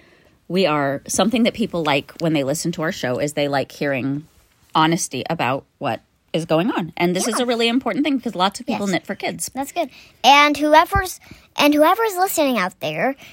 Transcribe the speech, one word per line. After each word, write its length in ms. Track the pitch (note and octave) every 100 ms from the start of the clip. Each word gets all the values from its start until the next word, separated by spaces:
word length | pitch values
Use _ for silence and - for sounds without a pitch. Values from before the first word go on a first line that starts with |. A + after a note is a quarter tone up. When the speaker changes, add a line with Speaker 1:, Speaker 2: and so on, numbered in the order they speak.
| _ _ _ _ -
Speaker 1:
we 160 | F3+ E3
are, 360 | D3+ C#3 C#3 -
something 360 | - G3+ B3
that 100 | A#3
people 280 | - - E3+
like 280 | D#3 C#3+ - -
when 120 | E3
they 100 | D#3+
listen 300 | C3 D#3 E3
to 100 | E3+
our 80 | D#3+
show 260 | - B2+ B2+
is 160 | D3
they 120 | D3+ C#3+
like 240 | C#3 -
hearing 560 | - D3 C3 C3+ C#3+ D#3+ _ _ _ _
honesty 480 | E3 D#3+ E3 - B2+ -
about 380 | E3 B2 C3+ - -
what 220 | C3+ A2 _ _ _
is 120 | E3 E3
going 240 | D#3 A3
on. 220 | F4 D#3+ -
And 180 | F3
this 120 | F3+ B3
is 80 | A3
Speaker 2:
Yeah. 40 |
Speaker 1:
a 40 | B3
really 220 | A#3 A#3
important 360 | B3 A#3+ G3
thing 120 | D4+ C4+
because 180 | A#3
lots 240 | F3+ F#3+ -
of 60 | -
people 200 | G#3 G3+
Speaker 2:
Yes. 60 |
Speaker 1:
knit 120 | F3 -
for 80 | F#3+
kids. 340 | F4+ F#3+ -
Speaker 2:
That's 180 | B3+ C#4
good. 180 | F4 C#4+ - - _
And 320 | B3 C#4+ D4 C#4+
whoever's, 640 | D4+ D#4 F4 G4 F#4 - - - _ -
and 180 | D4
whoever's 400 | D4 D#4 G4+ A4 F4+
listening 400 | F#4+ E4+ C#4 A#3
out 220 | F#3 -
there 360 | D3+ D#3 B3+ C#4 -